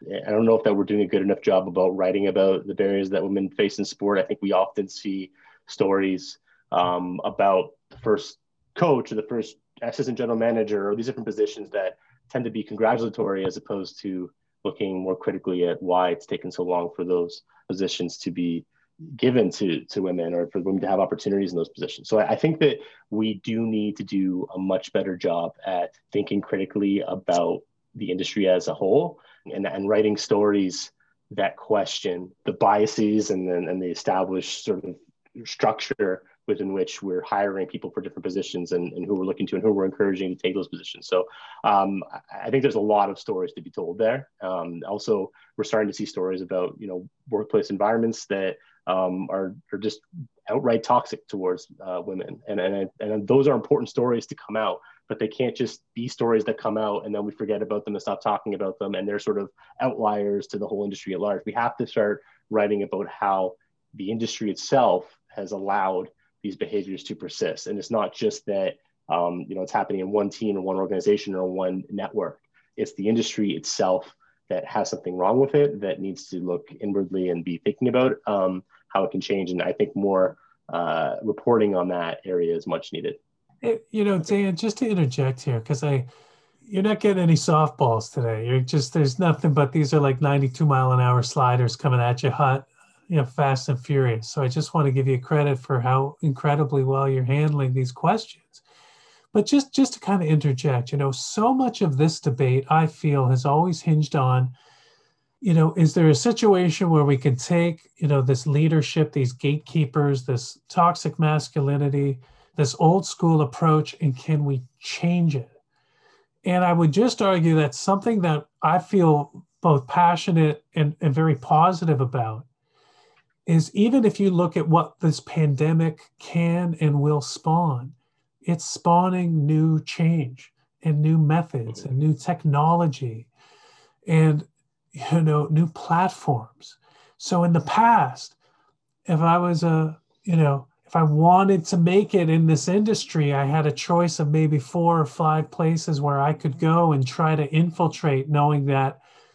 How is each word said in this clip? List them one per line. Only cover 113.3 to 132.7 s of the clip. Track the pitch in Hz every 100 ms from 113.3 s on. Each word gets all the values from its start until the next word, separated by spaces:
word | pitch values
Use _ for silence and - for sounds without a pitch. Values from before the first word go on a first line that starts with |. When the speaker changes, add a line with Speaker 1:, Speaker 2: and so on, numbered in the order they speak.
| 160
Speaker 2:
approach, | 135 - 165 156 156 -
and | 156 127
can | - 151 143
we | 131 127 _
change | - - 170 175 165 135
it? | 123 _ _ _ _ _ _ _ _ _ 185
And | 180
I | 180
would | 170 165
just | 147 247 -
argue | 196 185 165 156
that | 147
something | - - 196 233 220
that | 170 147 - _
I | 156 180
feel | - 196 165 147 143 - - _
both | 175 143 -
passionate | 180 175 165 - 165 156 147 _ 165
and, | 147 156
and | 156
very | 135 160 143
positive | - 156 175 175 165 135
about | 127 131 110 110 - _ _ _ _ _ _ _ _ _ -
is | 165 156
even | 202 226 269 214
if | 208
you | 196
look | 175 175 170
at | 156
what | 160 156 -
this | 165 139
pandemic | - - 151 135 156 165 165 160 _ _
can | - 170 170 170 175 160
and | 151 143
will | 147 147
spawn, | 127 - 165 165 170 123 131 - _ _ _ _
it's | - 165 -
spawning | - 175 175 185 180 175 160 143
new | 156 160 156
change | 160 - 165 165 127 131 - _ _ _
and | 160 151
new | 156 160
methods | 151 160 165 131 113 113 -
and | 127
new | 156
technology | 151 - 170 151 143 156